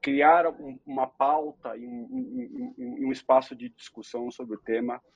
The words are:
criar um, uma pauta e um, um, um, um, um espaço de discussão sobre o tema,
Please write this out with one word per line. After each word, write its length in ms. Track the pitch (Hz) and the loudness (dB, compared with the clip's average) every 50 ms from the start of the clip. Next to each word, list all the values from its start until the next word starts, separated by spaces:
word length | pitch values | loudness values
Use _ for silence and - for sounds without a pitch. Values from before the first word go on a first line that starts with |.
criar 480 | - 139 139 139 143 151 165 175 170 165 | -2 0 2 6 8 8 8 8 6 2
um, 300 | 143 - 151 139 131 131 _ | -2 -4 -12 -14 -14 -14 _
uma 200 | 147 135 135 131 | -8 -2 -2 -2
pauta 680 | 127 _ _ 143 139 151 156 151 151 151 _ _ 127 110 | -2 _ _ 2 2 4 2 0 -4 -8 _ _ -10 -10
e 100 | 113 120 | -10 -12
um, 220 | 123 123 120 120 131 | -12 -12 -12 -12 -8
um, 60 | 131 131 | -6 -8
um, 560 | 127 - 123 127 120 - 113 117 123 123 - - | -6 -6 -8 -10 -10 -10 -10 -10 -10 -10 -10 -10
um, 280 | 127 123 123 - 135 131 | -10 -10 -6 -4 -4 -4
um 40 | 139 | -4
espaço 420 | - - - 131 131 131 - 135 | -4 2 6 6 6 6 2 -14
de 140 | 117 120 123 | -14 -14 -16
discussão 640 | _ _ - - _ - 107 - - 123 120 123 | _ _ -20 -20 _ -18 -18 -10 -8 -8 -8 -8
sobre 260 | 123 - 131 117 107 | -8 -10 -10 -8 -8
o 40 | 101 | -10
tema, 420 | _ - 113 113 120 123 123 123 _ _ _ | _ -2 -2 0 0 -2 -6 -8 _ _ _